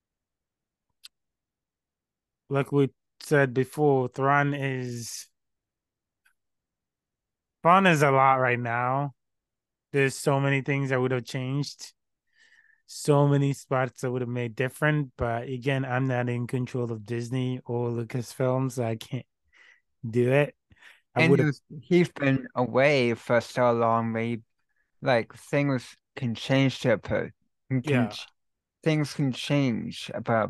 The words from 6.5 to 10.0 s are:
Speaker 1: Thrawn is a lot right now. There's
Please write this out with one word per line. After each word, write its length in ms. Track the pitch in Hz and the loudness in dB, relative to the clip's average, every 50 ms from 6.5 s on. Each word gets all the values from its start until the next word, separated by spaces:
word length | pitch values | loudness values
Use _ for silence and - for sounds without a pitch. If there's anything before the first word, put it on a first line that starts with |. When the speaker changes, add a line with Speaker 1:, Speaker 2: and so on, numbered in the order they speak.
| _ _ _ _ _ _ _ _ _ _ _ _ _ _ _ _ _ _ _ _ _ _ - | _ _ _ _ _ _ _ _ _ _ _ _ _ _ _ _ _ _ _ _ _ _ 4
Speaker 1:
Thrawn 240 | 165 180 190 196 | 4 6 6 6
is 160 | 185 165 147 151 | 6 4 4 4
a 80 | 143 | 4
lot 240 | 135 135 135 135 131 | 4 6 6 6 4
right 220 | 131 127 123 123 120 | 4 2 2 0 0
now. 560 | 123 120 117 120 123 123 131 139 143 139 - _ _ _ _ _ _ _ _ _ _ _ _ _ _ _ - | -2 -2 -2 -2 -2 -2 -2 -2 -2 -4 -6 _ _ _ _ _ _ _ _ _ _ _ _ _ _ _ 0
There's 220 | 143 | 0